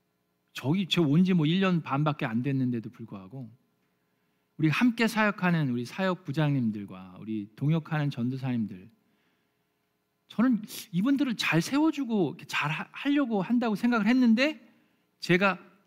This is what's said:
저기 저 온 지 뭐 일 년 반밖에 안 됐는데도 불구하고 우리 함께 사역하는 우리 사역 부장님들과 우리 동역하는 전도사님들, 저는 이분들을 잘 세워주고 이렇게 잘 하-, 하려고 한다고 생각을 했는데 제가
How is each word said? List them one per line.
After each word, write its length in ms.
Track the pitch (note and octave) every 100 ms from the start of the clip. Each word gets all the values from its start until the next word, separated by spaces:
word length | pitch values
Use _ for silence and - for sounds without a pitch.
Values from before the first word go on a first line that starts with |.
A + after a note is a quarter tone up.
| _ _ _ _ _
저기 360 | - B2 F#3 F3
저 140 | F3
온 220 | D#3 D#3
지 80 | F#3
뭐 140 | F3+ D3+
일 140 | F3+
년 220 | F#3+ E3+
반밖에 440 | - C#3 D3+ C#3+ C#3
안 160 | A2
됐는데도 480 | C3+ C3+ B2+ A#2+ G#2+
불구하고 600 | - A#2 G#2 F#2+ C3+ A2+ A#2 _ _ _ _ _ _ _ _ _ -
우리 80 | D#3
함께 400 | D3 B3 A#3 A3+
사역하는 640 | G#3+ G#3 G3+ F3+ E3+ C#3+
우리 160 | A#2+ A#2+
사역 380 | - F#3+ F3+
부장님들과 920 | - C#3 D3 C#3 A2+ G#2 G2 F#2 F#2 F2+
우리 300 | G#2 A2 G#2 -
동역하는 540 | C#3 D#3+ D#3 D#3 C#3+
전도사님들, 800 | C#3 A#2+ C3 C3 B2 G2+ F2+ G#2+ _ _ _ _ _ _ _ _ _ _ _ _ _ _
저는 340 | - B3+ A3+ - - -
이분들을 440 | E3 A#3 C#4 C#4 G#3
잘 260 | - D#3+
세워주고 680 | - C#4 D#4+ D4+ B3 A3 D#3
이렇게 160 | -
잘 260 | - - D3
하-, 160 | D#3 -
하려고 480 | - C#4+ C#4+ B3+ G#3+
한다고 340 | F#3 A#3+ A#3
생각을 320 | G3+ A#3+ A#3+ G#3
했는데 540 | B3+ B3 A3 C#4+ D#4 - _ _ _ _ _
제가 400 | - F3 G3 F3+ - _